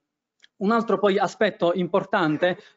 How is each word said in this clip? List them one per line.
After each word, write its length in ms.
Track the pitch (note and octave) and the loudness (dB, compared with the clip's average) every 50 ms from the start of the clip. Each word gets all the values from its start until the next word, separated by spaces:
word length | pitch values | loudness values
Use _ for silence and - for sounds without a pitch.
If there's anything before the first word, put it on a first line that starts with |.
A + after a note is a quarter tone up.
| _ _ _ _ _ _ _ _ _ _ _ | _ _ _ _ _ _ _ _ _ _ _
un 160 | - G3+ G3 | -4 -2 0
altro 260 | A3+ A#3 A3 A3+ G3+ F#3+ | 0 0 0 0 0 0
poi 200 | - G3+ F#3+ G3+ | 2 0 2 2
aspetto 560 | G3 F3 - - A3 G3 F3+ - F3 E3+ F3 | 0 -2 -2 -2 -2 -2 0 0 0 0 0
importante, 840 | F#3+ F3+ E3 - G3 F#3 - - G#3 F3 D#3 D3+ C#3+ - F3+ F#3 - - - _ | 0 -2 -2 -2 -2 -2 -2 -2 0 0 0 0 0 0 -2 -2 -4 -8 -16 _